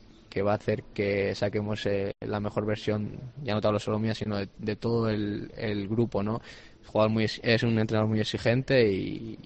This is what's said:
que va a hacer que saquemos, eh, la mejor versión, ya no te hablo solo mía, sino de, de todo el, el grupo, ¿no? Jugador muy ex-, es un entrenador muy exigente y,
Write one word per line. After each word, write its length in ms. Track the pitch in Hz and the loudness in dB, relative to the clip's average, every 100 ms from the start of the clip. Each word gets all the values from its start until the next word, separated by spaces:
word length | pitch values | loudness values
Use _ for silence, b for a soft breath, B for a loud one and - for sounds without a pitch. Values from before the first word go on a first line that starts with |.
| - - - | -20 -20 -8
que 120 | 95 | -2
va 120 | 101 | 2
a 20 | 107 | 2
hacer 260 | - 107 - | 0 -2 -2
que 420 | - 101 101 98 98 | -2 0 2 0 0
saquemos, 500 | 104 107 104 107 101 | -2 0 -2 -2 0
eh, 280 | 101 98 - | 0 -2 -4
la 180 | 113 104 | -4 -4
mejor 260 | 104 107 107 | -2 -2 -2
versión, 540 | 107 - 107 104 - 131 143 | -2 -2 -2 -2 -8 -12 -10
ya 100 | 131 107 | -4 0
no 60 | |
te 60 | 107 | 2
hablo 120 | 104 | 2
solo 200 | - 107 | 0 0
mía, 160 | 110 110 | 0 -2
sino 220 | 107 101 | -2 -4
de, 120 | 98 - | -4 -6
de 160 | 107 104 | -6 -4
todo 340 | 117 117 113 | 0 0 0
el, 420 | 107 104 110 - - | 0 -2 -4 -8 -6
el 300 | 110 104 98 | -4 -2 0
grupo, 360 | 113 113 101 | 0 2 0
¿no? 180 | 104 117 b b b b - | 0 -2 b b b b -2
Jugador 260 | 107 110 | 2 4
muy 120 | 110 | 4
ex-, 160 | 107 - | 0 0
es 200 | 117 113 | 2 4
un 160 | 120 113 | 4 2
entrenador 280 | 110 110 110 | 2 2 2
muy 100 | 107 | 2
exigente 680 | 107 107 117 123 131 135 107 | 0 0 2 2 4 4 4
y, 480 | 95 - - 113 - | 2 -2 -6 -8 -12